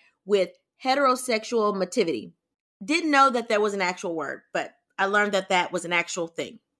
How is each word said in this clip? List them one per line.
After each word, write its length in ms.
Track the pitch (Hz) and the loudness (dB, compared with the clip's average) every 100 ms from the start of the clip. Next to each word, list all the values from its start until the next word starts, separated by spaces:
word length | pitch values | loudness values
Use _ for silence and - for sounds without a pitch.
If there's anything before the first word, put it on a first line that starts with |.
| _ _ | _ _
with 260 | 190 202 180 - _ _ | 0 2 2 -4 _ _
heterosexual 920 | 262 262 269 247 - 220 220 233 208 196 | -2 2 2 0 0 -2 0 0 0 0
motivity. 560 | 185 247 170 113 170 _ _ _ _ - | -2 0 0 -2 -8 _ _ _ _ -10
Didn't 260 | 196 330 330 | -2 0 2
know 200 | 277 269 | 4 4
that 180 | 240 233 | 2 0
that 120 | 208 | 0
was 140 | 208 | 0
an 80 | 196 | 0
actual 320 | 180 180 185 | -2 -4 -6
word, 280 | 160 139 - _ | -6 -6 -10 _
but 200 | 175 - _ _ - | -6 -6 _ _ -2
I 100 | 196 | 0
learned 260 | 208 208 | 2 2
that 160 | 196 190 | 0 2
that 240 | 185 170 | 0 0
was 120 | 175 | -4
an 80 | 170 | -2
actual 360 | 175 170 185 165 | -2 -2 -4 -6
thing. 320 | - 123 - _ | -8 -10 -12 _